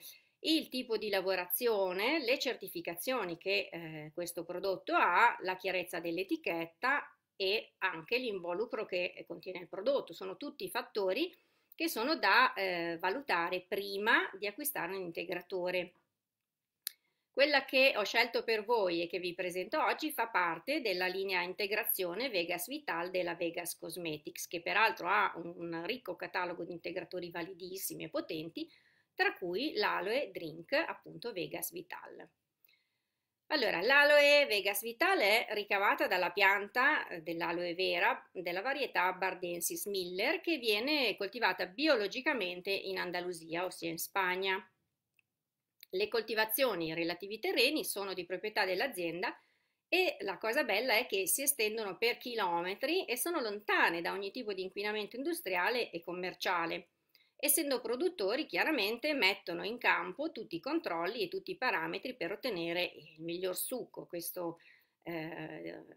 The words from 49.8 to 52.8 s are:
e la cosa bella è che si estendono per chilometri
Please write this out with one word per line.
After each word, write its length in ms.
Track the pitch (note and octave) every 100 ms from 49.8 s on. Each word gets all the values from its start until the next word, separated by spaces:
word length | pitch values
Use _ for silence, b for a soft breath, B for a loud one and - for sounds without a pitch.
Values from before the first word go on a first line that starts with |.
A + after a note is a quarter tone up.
| -
e 280 | F4 F4+ -
la 160 | G3 F3
cosa 280 | A3 C4+
bella 320 | B3 G3 B3+ A3
è 100 | B3
che 220 | G3 F#3
si 140 | -
estendono 540 | C#4 - G#3+ A3 G#3 E3+
per 220 | A#3 A#3+
chilometri 840 | B3 A3+ F#3 E3+ F3+ G#3